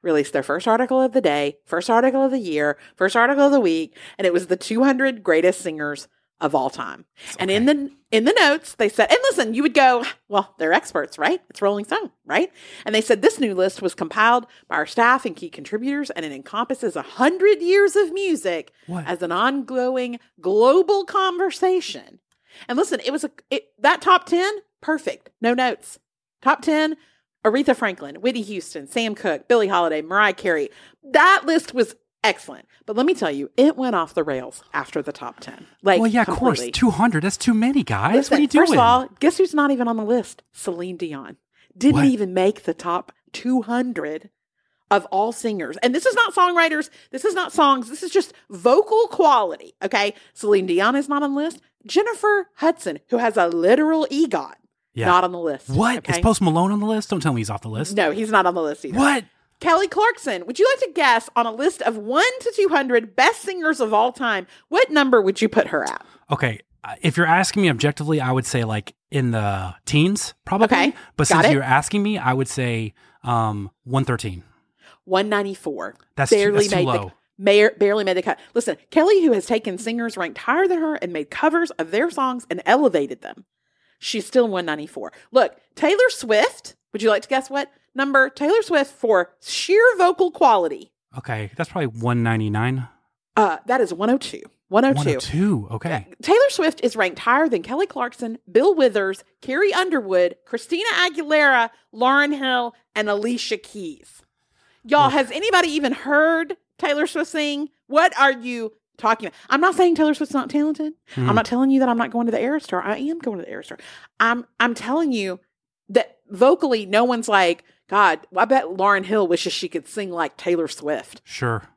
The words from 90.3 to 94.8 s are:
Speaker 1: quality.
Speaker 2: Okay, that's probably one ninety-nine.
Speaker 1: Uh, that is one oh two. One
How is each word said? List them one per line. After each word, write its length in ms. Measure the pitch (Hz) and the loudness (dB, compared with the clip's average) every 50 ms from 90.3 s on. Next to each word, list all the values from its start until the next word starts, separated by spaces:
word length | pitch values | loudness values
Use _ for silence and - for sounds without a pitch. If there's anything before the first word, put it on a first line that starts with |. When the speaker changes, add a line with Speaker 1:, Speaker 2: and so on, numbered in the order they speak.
Speaker 1:
quality. 600 | 302 - 349 269 226 196 175 160 143 - - _ _ _ _ _ _ 127 | 2 4 4 4 6 4 2 -2 -6 -8 -14 _ _ _ _ _ _ -14
Speaker 2:
Okay, 320 | - - 120 107 107 98 - | -8 -8 -6 -6 -6 -10 -8
that's 140 | - 165 - | -8 -10 -6
probably 160 | - 185 156 | -4 -6 -6
one 360 | 123 110 117 113 123 123 120 | -4 -6 -4 -2 -2 0 0
ninety-nine. 680 | 117 113 113 110 110 107 104 107 113 123 131 131 123 - _ _ _ _ _ _ _ _ _ | 0 0 0 -2 -2 -2 -2 -2 -2 -2 -4 -6 -8 -10 _ _ _ _ _ _ _ _ _
Speaker 1:
Uh, 220 | 214 214 190 160 - _ | 2 2 2 0 -4 _
that 140 | - 247 262 | -2 0 0
is 120 | 233 175 | 0 -2
one 180 | 175 165 196 220 | -2 -2 0 0
oh 80 | 254 262 | 0 0
two. 240 | - - - - - - _ _ _ _ | -2 -8 -14 -14 -18 -20 _ _ _ _
One 160 | 185 208 | 2 2